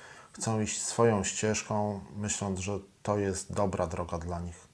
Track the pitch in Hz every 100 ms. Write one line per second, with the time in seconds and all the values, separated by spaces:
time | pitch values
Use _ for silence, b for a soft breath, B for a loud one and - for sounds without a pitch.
0 | B B B - 113 110 104 - - -
1 | 117 104 92 - 110 104 - 107 104 98
2 | - 101 104 - 101 92 92 98 - -
3 | - 104 98 92 - 90 98 92 87 87
4 | 82 85 85 85 87 - -